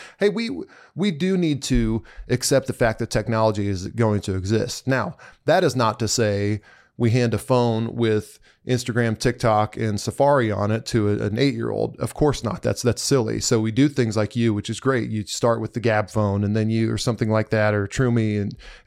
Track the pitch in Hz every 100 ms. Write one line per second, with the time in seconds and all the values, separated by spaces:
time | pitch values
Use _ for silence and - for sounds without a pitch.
0 | - - 208 202 233 180 - - - 143
1 | 202 143 185 185 165 143 - 123 110 113
2 | - - - 123 - 135 - - 117 107
3 | 117 113 107 110 110 104 101 95 98 113
4 | 113 104 101 95 95 110 - - 127 131
5 | 165 - - - - 175 165 123 113 104
6 | 107 - 107 101 101 104 - - _ -
7 | 117 123 120 107 - 127 120 110 113 120
8 | 113 107 - - _ _ - 123 123 113
9 | 117 110 127 120 120 107 104 - 113 104
10 | - - 143 143 110 101 104 110 - 117
11 | 104 107 107 110 139 113 117 104 113 -
12 | - - 151 123 113 87 113 104 120 -
13 | - 135 110 110 - 117 110 110 147 139
14 | 113 107 104 120 117 104 - 110 131 127
15 | 117 107 98 - 123 113 107 120 113 107
16 | 101 110 104 101 101 107 110 113 110 110
17 | - 107 110 110 110 110 107 104 98 -
18 | 127 120 110 104 101 - - -